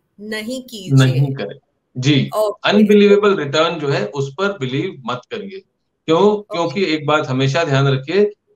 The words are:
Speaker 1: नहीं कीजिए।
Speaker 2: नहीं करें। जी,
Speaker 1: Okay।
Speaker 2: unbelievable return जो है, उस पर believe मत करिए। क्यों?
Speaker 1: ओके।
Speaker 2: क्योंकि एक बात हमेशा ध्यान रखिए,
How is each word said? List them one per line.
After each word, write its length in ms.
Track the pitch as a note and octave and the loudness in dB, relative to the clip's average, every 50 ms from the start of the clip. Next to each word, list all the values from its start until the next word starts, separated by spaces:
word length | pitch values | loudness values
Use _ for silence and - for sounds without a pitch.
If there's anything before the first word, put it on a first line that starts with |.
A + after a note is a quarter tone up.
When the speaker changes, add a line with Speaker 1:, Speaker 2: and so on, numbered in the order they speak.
| _ _ _ - | _ _ _ -18
Speaker 1:
नहीं 420 | G3+ G#3+ A3 G#3+ G#3+ A3+ C4 C4 | -12 -10 -10 -8 -8 -8 -10 -10
कीजिए। 440 | B3+ - A#3 G#3 F#3 F3+ C3+ C3 C3 | -10 -14 -16 -14 -4 2 4 4 4
Speaker 2:
नहीं 280 | B2+ - C3+ C#3+ C3+ - | 4 2 0 0 0 -2
करें। 240 | - G#2 G2 - - _ _ _ _ _ _ _ | -6 -8 -10 -12 -18 _ _ _ _ _ _ _
जी, 340 | B2+ B2 D3 D3 C3 - - - | -4 0 0 2 2 0 -2 -2
Speaker 1:
Okay। 320 | G#3 G#3+ G#3 G#3 - - D#3 | -2 -2 -2 -4 -4 -2 2
Speaker 2:
unbelievable 680 | F#3+ G#3+ G#3+ G3+ G#3 G#3 G3+ G3+ G3+ G3+ G#3 G3+ F#3+ | 4 4 6 6 6 6 6 6 6 4 4 2 0
return 380 | D3+ D3 C#3 C#3+ D#3 E3 E3+ F3 | 0 -2 -2 0 0 0 0 -2
जो 140 | D#3 D3 C#3 | -4 -4 -2
है, 180 | C#3+ F3 G3+ | -2 -2 -4
उस 280 | G#3 - C#3 C#3 C#3 C3+ - | -6 -6 -6 -6 -6 -6 -6
पर 200 | G3 G3 - - | -4 -4 -4 -6
believe 440 | C3+ B2 B2+ C#3 E3+ F#3+ D#3+ C#3 A2+ | -6 -6 -4 -4 -6 -6 -10 -10 -10
मत 140 | A#2 B2 B2 - _ | -10 -10 -10 -10 _
करिए। 320 | A#2+ G#2 G2 G2 F#2+ F#2+ _ _ _ _ _ _ _ _ _ | -12 -12 -10 -12 -14 -16 _ _ _ _ _ _ _ _ _
क्यों? 160 | - D#3+ E3+ | 0 2 4
Speaker 1:
ओके। 340 | G3 G#3+ G#3+ G3+ - _ - | 4 4 4 0 -6 _ -6
Speaker 2:
क्योंकि 380 | E3+ E3+ E3+ C3+ G3+ F#3+ D#3+ D#3 | -4 -4 -4 -2 -2 -2 -2 -2
एक 120 | D3+ C#3+ | -4 0
बात 200 | D3 D3+ D#3 D3+ | 0 0 0 0
हमेशा 380 | C3+ B2+ C3 C3+ C3+ C#3 E3+ E3+ | -2 -2 0 0 0 0 0 -2
ध्यान 240 | D3+ C3+ C3+ C#3 C#3 | 0 0 2 2 2
रखिए, 440 | C3+ C3 C3+ D#3 F3 G3+ G#3 G#3 - _ _ _ _ | 0 -2 -4 -2 0 2 0 0 -2 _ _ _ _